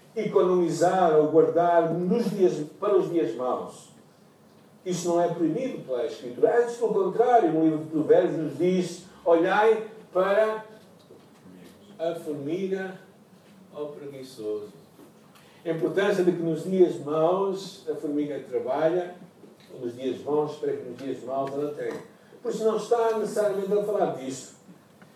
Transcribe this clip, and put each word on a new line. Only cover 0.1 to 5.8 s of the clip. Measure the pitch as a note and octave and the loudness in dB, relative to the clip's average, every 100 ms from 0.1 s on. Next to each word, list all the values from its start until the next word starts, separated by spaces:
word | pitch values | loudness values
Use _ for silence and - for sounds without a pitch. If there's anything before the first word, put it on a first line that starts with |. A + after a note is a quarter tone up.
economizar | A3 G3+ G3 F3+ F3+ E3+ D3+ E3+ F#3 F3 D#3 | -8 0 2 4 4 2 2 2 4 4 4
ou | D3 | 6
guardar | D#3+ D#3+ E3 F3 E3+ D#3+ | 6 4 4 4 4 2
nos | E3+ F3+ A#3 G3 | 0 0 0 0
dias, | G3+ F3 D3 D3+ - | 2 2 2 -6 -6
para | G3+ F#3+ | 0 2
os | D#3+ | 2
dias | E3+ D3 | 0 -2
maus. | A#2 B2+ - - - - - - _ - _ _ - - _ F#3 | -2 -4 -4 -8 -14 -20 -20 -20 _ -20 _ _ -20 -20 _ -6
Isso | E3 F3 | -4 0
não | E3+ | 2
é | E3+ | 2
proibido | F3 D#3 F3+ B3+ - | 0 0 0 -4 -8